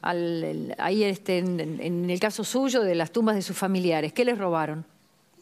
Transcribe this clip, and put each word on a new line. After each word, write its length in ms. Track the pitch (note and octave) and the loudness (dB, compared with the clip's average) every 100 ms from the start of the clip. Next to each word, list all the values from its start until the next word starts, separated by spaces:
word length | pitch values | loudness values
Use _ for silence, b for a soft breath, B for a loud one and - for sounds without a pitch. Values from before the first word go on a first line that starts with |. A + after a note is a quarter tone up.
Al, 400 | F3 F3 E3+ E3 | -2 0 0 -2
el, 320 | D#3 D#3 D#3 - | -2 -4 -6 -4
ahí 260 | D#3+ G#3 | 0 2
este, 340 | G3+ F#3+ - F3+ | 2 0 0 0
en, 220 | F3+ F3 | 0 -2
en, 200 | D#3 D#3+ | -4 -4
en 300 | E3+ F3 F3+ | -4 -2 0
el 80 | F3+ | 0
caso 240 | G#3+ G#3 | 0 -2
suyo, 400 | G#3 B3 C4+ B3 | -2 0 2 2
de 140 | G3+ E3+ | 2 2
las 160 | D#3 | 0
tumbas 240 | A#3 A3 G#3 | 2 2 2
de 60 | |
sus 140 | F#3 F3+ | -2 -2
familiares, 560 | F#3+ F#3+ F3+ D#3+ D3+ | 0 2 2 2 0
¿qué 120 | - | 2
les 120 | B3 A#3 | 2 2
robaron? 460 | F#3 E3 D#3 D#3 D#3+ _ _ _ _ - | 0 0 0 -4 -10 _ _ _ _ -20